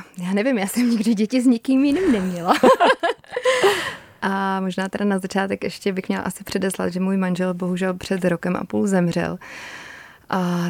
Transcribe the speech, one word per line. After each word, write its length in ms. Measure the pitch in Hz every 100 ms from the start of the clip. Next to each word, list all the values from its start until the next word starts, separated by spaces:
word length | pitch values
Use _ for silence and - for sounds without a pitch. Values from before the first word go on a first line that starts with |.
| - -
já 100 | 175
nevím, 240 | 196 262 247
já 100 | 190
jsem 220 | - 247
nikdy 240 | 233 220
děti 280 | 208 214 254
s 40 | 247
nikým 400 | 233 - 262 285
jiným 260 | 294 381
neměla. 420 | 220 185 175 170 294
<laughs> 1600 | 254 523 - 508 339 - - - 508 508 392 381 - - - -
A 380 | - 196 196 190
možná 280 | 190 180 190
teda 160 | - 202
na 140 | 196
začátek 440 | 185 190 196 196
ještě 300 | 202 - -
bych 140 | 190 -
měla 160 | 196
asi 200 | 185 -
předeslat, 460 | - 196 190 190 185
že 60 | 180
můj 180 | 190 196
manžel 360 | 185 180 185
bohužel 400 | 180 180 180 185
před 320 | 185 - 190 180
rokem 300 | 170 180 180
a 80 | 190
půl 220 | 208 214
zemřel. 500 | 190 175 170 170 180 - - - - - - - - _
A 360 | 190 180 175